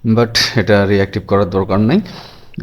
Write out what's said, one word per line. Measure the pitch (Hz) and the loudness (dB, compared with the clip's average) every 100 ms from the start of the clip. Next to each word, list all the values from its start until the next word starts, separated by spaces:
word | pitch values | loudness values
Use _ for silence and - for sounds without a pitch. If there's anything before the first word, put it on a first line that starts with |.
| 113 | 2
But | 110 113 - - 120 | 0 0 -2 -2 -2
এটা | 98 101 98 | 2 2 4
রিঅ্যাক্টিভ | 101 98 101 - | 2 0 -4 0
করার | 101 98 | 0 2
দরকার | 98 95 98 | -2 0 0
নেই। | 110 175 - - - - - - | 2 0 -2 -16 -20 -20 -18 -6